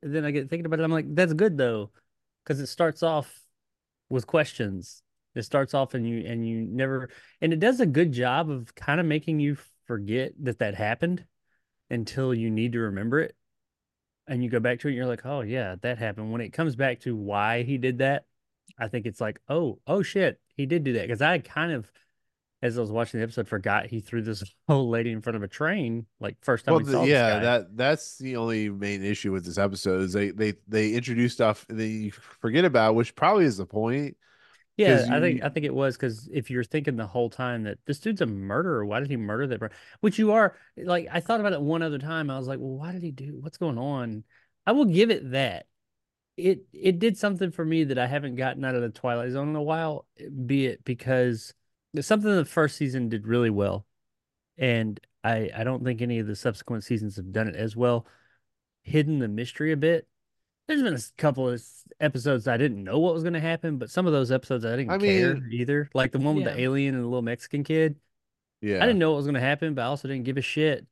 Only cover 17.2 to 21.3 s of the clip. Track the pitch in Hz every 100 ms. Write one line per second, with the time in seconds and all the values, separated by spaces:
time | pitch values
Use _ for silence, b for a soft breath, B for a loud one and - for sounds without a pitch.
17.2 | 101 101 104 117 120 135 127 123 135 139
18.2 | _ _ _ _ _ _ 113 120 110 104
19.2 | 110 - _ 151 160 - - 180 190 202
20.2 | 175 - _ - 135 170 139 117 95 113
21.2 | 147